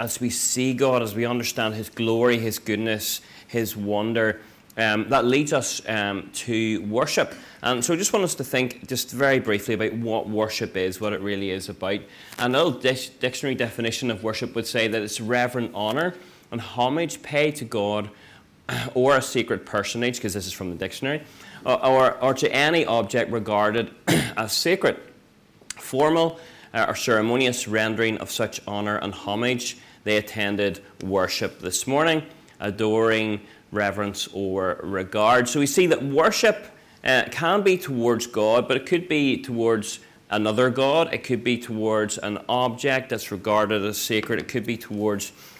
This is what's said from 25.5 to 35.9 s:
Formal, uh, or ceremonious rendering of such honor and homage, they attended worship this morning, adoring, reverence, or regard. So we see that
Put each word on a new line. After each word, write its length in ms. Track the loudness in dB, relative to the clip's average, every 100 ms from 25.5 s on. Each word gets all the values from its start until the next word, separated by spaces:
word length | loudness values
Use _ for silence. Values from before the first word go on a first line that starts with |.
| _ -18 -14
Formal, 640 | -4 2 4 6 2 0 -16 -20 -6
uh, 120 | 0 0
or 80 | 0
ceremonious 720 | 2 4 4 4 2 0 0
rendering 500 | 0 2 2 0 0
of 140 | -6
such 280 | -4 -4 -4 -6
honor 320 | -4 -2 -2
and 160 | -4
homage, 640 | -6 -4 0 0 0 -4 -10 -18 -8
they 140 | 0 0
attended 640 | 0 -2 -2 2 0 -2 -14 -10
worship 560 | -2 0 0 -2 -4 -6
this 260 | -6 -4 0
morning, 380 | 2 2 2 -2 -20 -20 -8
adoring, 800 | -6 -2 0 4 4 4 0 -4 -8 -20 -6
reverence, 560 | -2 0 0 -4 -4 -8
or 460 | -4 -2 0 -2 -2
regard. 640 | -4 -4 -2 2 4 4 2
So 120 | 0
we 80 | 2
see 200 | 4
that 160 | 4